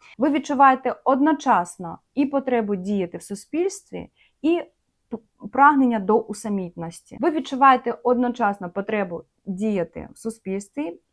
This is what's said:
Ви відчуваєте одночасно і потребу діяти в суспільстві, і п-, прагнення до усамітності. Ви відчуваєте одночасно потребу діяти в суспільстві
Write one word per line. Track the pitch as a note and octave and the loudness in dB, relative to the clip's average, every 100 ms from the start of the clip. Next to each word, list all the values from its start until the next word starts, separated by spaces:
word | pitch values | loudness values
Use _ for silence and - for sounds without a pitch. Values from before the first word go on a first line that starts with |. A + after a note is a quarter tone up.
| - - | -16 -2
Ви | C#4+ | 0
відчуваєте | C#4+ C#4+ C4 C#4 C4 B3+ - | 0 -2 4 6 6 -2 -2
одночасно | - C4 D4 D4 C4+ G3 F3 - F3 E3+ _ B3 | 0 2 4 2 2 2 0 -8 -14 -14 _ -2
і | C#4+ | 0
потребу | C#4 C#4 A#3+ G#3 G3 | 0 0 0 0 -4
діяти | F#3 G3+ G3+ E3+ | -2 -2 -2 -6
в | |
суспільстві, | - G3+ - D4+ F#4+ - _ F3+ - _ _ _ | -12 -14 -8 -4 -4 -6 _ -14 -14 _ _ _
і | D4+ E4+ - _ _ _ - | 0 0 -2 _ _ _ -14
п-, | A3 _ _ G#3 | -14 _ _ -6
прагнення | C4 C#4+ C#4+ B3+ A3+ | 4 4 6 2 2
до | F#3+ G#3+ | 2 2
усамітності. | - G#3+ A3 G3+ F3 E3+ E3 - _ - | 2 -10 -6 -6 -6 -8 -12 -12 _ -4
Ви | D#4 | -2
відчуваєте | D4+ C4+ C4 C4+ B3+ B3 A#3 | -2 -4 4 6 6 2 -2
одночасно | A#3+ B3 A#3+ B3 G#3+ G3+ F3 | 0 2 0 0 -2 -2 -6
потребу | G3 G3 G#3 F#3 E3 - _ - | -8 -4 -2 -4 -6 -14 _ -10
діяти | F#3 A3 G3+ E3 D#3+ D3+ | -4 -2 -2 -2 -8 -16
в | - | -12
суспільстві | A3 A3 F#3+ F#3+ G3+ - D#4+ F4 _ | -12 -10 -6 -8 -8 -8 -8 -10 _